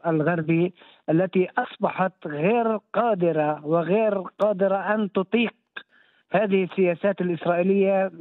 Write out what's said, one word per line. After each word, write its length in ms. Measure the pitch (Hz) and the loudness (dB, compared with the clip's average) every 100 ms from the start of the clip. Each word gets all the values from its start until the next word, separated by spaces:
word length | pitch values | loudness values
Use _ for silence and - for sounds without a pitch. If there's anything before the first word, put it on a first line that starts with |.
| 170 | -2
الغربي 680 | 160 147 170 156 165 180 - - - - | 0 0 0 0 0 0 -4 -20 -12 0
التي 380 | 160 185 190 180 - | 0 2 0 0 -2
أصبحت 540 | 247 - 190 - 190 - 160 | -6 -4 -4 -2 -4 -4 -10
غير 520 | 147 170 240 226 214 - | -2 0 2 0 -2 -2
قادرة 720 | 190 233 196 170 156 151 151 151 | -2 0 2 2 2 0 -2 0
وغير 520 | 170 160 208 220 196 | 0 2 2 2 -2
قادرة 720 | 175 - 208 196 196 196 180 | -6 -2 0 2 0 0 0
أن 180 | 214 202 | -2 0
تطيق 420 | 196 185 240 226 - _ - - _ _ _ _ | -2 -2 0 -2 -6 _ -20 -20 _ _ _ _
هذه 320 | 185 208 196 | -2 2 0
السياسات 560 | 180 - 180 170 202 190 | 0 0 0 0 -2 -2
الإسرائيلية 920 | 180 170 175 175 185 196 196 196 190 165 | -2 -2 -2 0 2 2 2 2 -2 -6